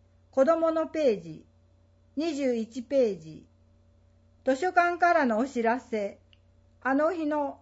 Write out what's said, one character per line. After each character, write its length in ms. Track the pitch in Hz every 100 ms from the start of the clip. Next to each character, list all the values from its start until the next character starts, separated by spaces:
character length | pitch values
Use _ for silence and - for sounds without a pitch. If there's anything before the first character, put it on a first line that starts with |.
| _ _ _
子 120 | -
ど 140 | 269 330
も 140 | 330
の 160 | 320 320
ペ 260 | 320 285
ー 100 | 196
ジ。 220 | 165 156 - _ _ _ _ _ _ -
二 180 | 330 277
十 180 | 269
一 300 | 233 220 262
ペ 280 | 226 277 233
ー 80 | 180
ジ。 240 | 156 156 - _ _ _ _ _ _ _ _ _
図 140 | - 262
書 160 | 359
館 240 | 359 349 349
か 160 | 349
ら 120 | 339 262
の 120 | 214
お 80 | 269
知 180 | 240
ら 160 | 226 254
せ。 400 | - 214 202 - _ _ _ _ _ _
あ 100 | 254
の 200 | 269 320
日 120 | 359 302
の 360 | 302 277 -